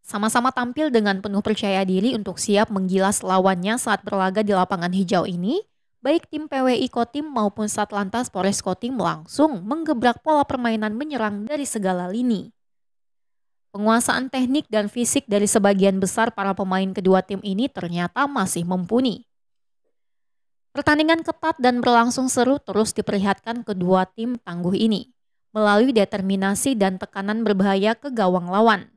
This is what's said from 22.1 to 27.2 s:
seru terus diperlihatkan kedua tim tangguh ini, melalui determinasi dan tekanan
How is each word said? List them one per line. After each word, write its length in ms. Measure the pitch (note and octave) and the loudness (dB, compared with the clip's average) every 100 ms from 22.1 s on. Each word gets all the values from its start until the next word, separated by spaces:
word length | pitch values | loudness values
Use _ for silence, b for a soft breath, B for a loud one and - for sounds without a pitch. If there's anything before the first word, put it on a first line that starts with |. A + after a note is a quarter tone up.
| B3 C4 | 0 0
seru 320 | C4 A#3+ C#4+ | 2 2 0
terus 320 | - G3+ A3 | 0 0 0
diperlihatkan 720 | - G3 G3+ G3+ G3 - A#3 A3+ | -2 -2 0 0 -2 -4 -8 -6
kedua 400 | F#3+ F3+ F#3 F#3 | -4 2 4 2
tim 240 | - A3+ A#3+ | -4 -6 -6
tangguh 400 | - F3 F3 G3 | -8 -6 -2 0
ini, 320 | A3+ G#3 - _ _ _ _ | 2 0 -4 _ _ _ _
melalui 400 | G#3+ G#3 G#3 C4 | 0 4 6 4
determinasi 880 | A3+ G3 G#3 F#3+ G3 F#3+ G3+ C4+ B3 | 4 0 0 -2 0 0 0 0 2
dan 240 | G3 F#3 | 0 0
tekanan 400 | - G3 | -8 -8